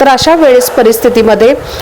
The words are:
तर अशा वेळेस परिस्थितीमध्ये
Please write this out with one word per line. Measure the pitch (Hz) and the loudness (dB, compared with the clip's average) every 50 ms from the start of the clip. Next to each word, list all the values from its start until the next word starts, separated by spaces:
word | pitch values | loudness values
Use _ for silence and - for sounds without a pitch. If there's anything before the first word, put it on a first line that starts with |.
तर | 269 269 | 0 0
अशा | 262 254 - 311 330 | 0 0 0 0 0
वेळेस | 330 320 277 247 247 247 - | 2 2 2 2 2 0 -2
परिस्थितीमध्ये | - 277 233 220 226 - - 240 240 233 208 220 208 202 226 247 294 - - - - - | -2 0 0 0 0 0 -2 -2 0 0 0 0 0 0 0 0 0 -2 -6 -14 -14 -12